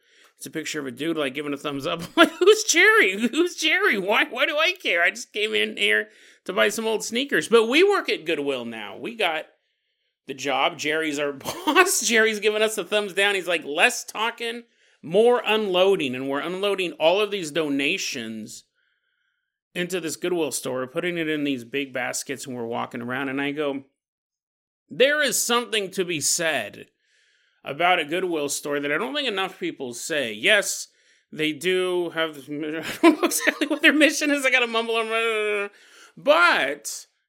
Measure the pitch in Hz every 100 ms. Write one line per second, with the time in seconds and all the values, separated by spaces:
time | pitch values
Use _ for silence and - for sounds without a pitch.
0 | _ _ _ _ 139 156 147 156 135 117
1 | 165 156 139 139 147 143 151 139 147 170
2 | 170 - 320 - 370 427 - 320 403 440
3 | 202 190 233 262 349 - 311 359 403 214
4 | 185 247 294 247 311 294 339 359 247 175
5 | 180 214 - 214 214 214 220 - 202 214
6 | 214 - - _ - 190 214 208 220 208
7 | 180 233 285 185 156 226 226 294 403 381
8 | 285 180 160 151 139 127 117 113 101 104
9 | 156 233 180 156 - _ _ _ _ _
10 | _ _ - 135 139 131 139 143 147 156
11 | 156 143 143 139 120 - 302 320 359 -
12 | 214 226 220 208 214 214 220 214 175 208
13 | 208 170 202 196 170 175 139 151 233 240
14 | - 190 226 226 233 233 233 _ _ _
15 | 147 185 240 240 208 220 208 180 190 185
16 | 139 127 135 139 156 185 202 190 170 -
17 | 160 196 208 202 156 160 151 139 143 185
18 | - 131 113 110 110 - - _ _ _
19 | _ _ _ _ _ _ _ 175 180 185
20 | 160 139 180 175 147 - - 127 127 165
21 | 175 175 156 156 143 131 113 139 139 127
22 | 123 127 - 131 - 123 117 120 120 123
23 | 120 127 139 135 143 143 147 139 135 _
24 | _ _ _ _ _ _ _ _ - 160
25 | 269 302 277 185 - 240 220 214 190 196
26 | 175 160 - - 165 139 104 110 - _
27 | _ _ _ _ _ _ 147 143 175 175
28 | 147 180 185 160 143 - 147 143 143 156
29 | 240 294 262 190 185 - 175 147 127 120
30 | - 151 120 107 165 208 - - - _
31 | _ _ _ 147 156 143 175 185 185 180
32 | 170 165 160 147 131 147 156 160 156 -
33 | 330 311 349 - - - 294 294 320 294
34 | 302 311 302 285 262 254 240 226 233 226
35 | 226 226 226 220 214 208 202 - - -
36 | - - 208 320 349 220 139 151 - -
37 | - _